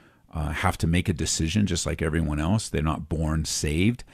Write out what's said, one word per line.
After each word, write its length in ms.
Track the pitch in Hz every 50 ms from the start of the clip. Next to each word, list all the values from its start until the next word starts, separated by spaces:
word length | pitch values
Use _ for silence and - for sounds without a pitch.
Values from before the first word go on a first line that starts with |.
| - - _ _ _ _ -
uh, 180 | 80 76 73
have 260 | 80 - - 95 90 -
to 80 | -
make 220 | 82 82 90 87 -
a 60 | 90
decision 520 | 71 78 - - - 80 80 80 107 104
just 200 | 90 87 80 -
like 160 | 73 76 - -
everyone 380 | 80 76 82 80 76 73 73
else. 280 | 76 82 101 113 - -
They're 140 | - 78 78
not 260 | 80 76 - 82 -
born 360 | 85 78 80 76 80 80 80
saved. 580 | - - - - 76 73 80 92 110 120 - - -